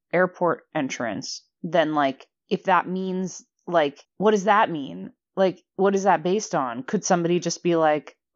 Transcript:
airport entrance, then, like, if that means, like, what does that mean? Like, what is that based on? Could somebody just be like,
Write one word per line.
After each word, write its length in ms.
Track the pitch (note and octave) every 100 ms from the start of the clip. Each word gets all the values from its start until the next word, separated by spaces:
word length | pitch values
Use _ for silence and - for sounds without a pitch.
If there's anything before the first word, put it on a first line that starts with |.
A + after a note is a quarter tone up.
| _
airport 500 | F3 F3+ - F3 - _ D#3
entrance, 680 | C3 - A#2 G2+ - - - _
then, 320 | F3 E3+ D#3 D3+
like, 320 | C#3 C3+ - _ _
if 160 | F#3+ -
that 220 | F3 -
means, 540 | F#3 F#3 F#3 F3+ - - _ -
like, 380 | E3+ D3 - _ -
what 140 | G3+
does 120 | G#3+
that 260 | F#3+ G#3 A3
mean? 420 | D#3+ C#3 F3+ G3 - _ -
Like, 240 | - E3+ _ -
what 180 | G3 G3
is 80 |
that 200 | F#3+ D#3+
based 320 | F3 G#3 - E3
on? 280 | B2+ A#2
Could 220 | - G#3 F#3+
somebody 340 | F3 E3+ F3
just 240 | E3+ -
be 140 | F3 E3
like, 400 | D#3 D3+ - - _